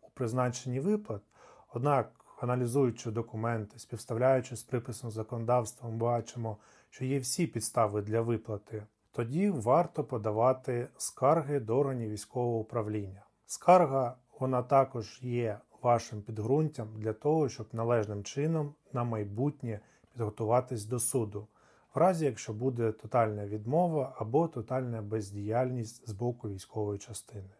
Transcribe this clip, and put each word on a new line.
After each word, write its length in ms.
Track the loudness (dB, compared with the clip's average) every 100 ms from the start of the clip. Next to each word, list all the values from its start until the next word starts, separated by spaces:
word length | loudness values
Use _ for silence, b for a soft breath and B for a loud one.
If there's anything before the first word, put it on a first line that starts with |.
у 80 | -14
призначенні 640 | -6 -2 0 0 -2 -4 -2
виплат, 420 | 0 0 -2 -10 -12 B B B _
однак, 380 | -2 2 2 0 -6 _ -6
аналізуючи 680 | -2 0 2 2 2 0 -4
документи, 680 | -4 -6 -4 -2 -2 -4 -12
співставляючи 760 | -12 -12 -6 2 4 4 0 -8
з 80 |
приписом 480 | -4 -4 -4 -8 -8
законодавства, 800 | -8 -6 -4 2 2 2 -6 -8
ми 80 | -2
бачимо, 600 | 0 0 -2 -8 -8 -8 b b b
що 160 | -8 -4
є 140 | -2
всі 280 | -2 -2 -2
підстави 540 | -2 -2 2 2 0
для 200 | -2 0
виплати, 640 | 0 -2 -4 -10 -8 -12 -12 _ _
тоді 380 | -6 -4 0 0
варто 540 | 0 4 4 4 -2
подавати 840 | -4 -4 -2 2 4 4 0 -4 -4 -8
скарги 640 | -10 2 4 4 2 -2
до 180 | 0 2
органів 320 | 2 0 -4
військового 500 | -6 -6 -2 0 0
управління. 640 | -2 -4 -2 -4 -6 -10 -20 _ -14
Скарга, 680 | 2 8 8 8 2 0 -4 _ -6
вона 240 | 0 0
також 560 | 4 6 6 0 -8 -8
є 380 | -4 0 0 -4 -10 -2
вашим 400 | 4 4 2 -8
підґрунтям 680 | -8 -4 2 2 2 -2 -10 -6
для 160 | -4
того, 360 | -2 2 2 2
щоб 180 | -2 -8
належним 500 | -2 2 2 2 -4
чином 500 | -6 -2 0 0 -4 -8 _
на 100 | -4
майбутнє 760 | -2 -2 -2 -2 -2 -2 -6 -8 b b _
підготуватись 720 | -6 -4 -2 2 2 2 -4 -4
до 140 | -2
суду, 480 | 0 0 -2 -6 -12 b b b b 2
в 20 |
разі, 280 | 4 4 0
якщо 280 | -2 -6
буде 380 | -4 -2 0 0
тотальна 560 | -2 0 2 2 0 -4
відмова 680 | -6 -2 2 2 0 -2 -4
або 300 | 0 2 2
тотальна 540 | -2 -4 -4 -2 -6
бездіяльність 1080 | -4 -4 -4 -6 -2 0 0 -2 -6 -10 -12
з 20 |
боку 380 | -6 -4 -4 -8
військової 500 | -10 -8 -4 -4 -4
частини. 500 | -8 -14 -14 -16 -16 -20